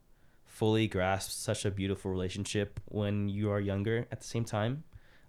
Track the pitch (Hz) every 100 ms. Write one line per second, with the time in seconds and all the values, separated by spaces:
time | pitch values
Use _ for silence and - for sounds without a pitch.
0 | - - - - - - 110 110 110 92
1 | 92 98 - - - 107 104 98 95 95
2 | 98 92 92 101 98 104 101 - - 104
3 | 104 104 101 101 104 101 98 98 104 113
4 | 120 - - 117 113 107 110 143 - -
5 | - -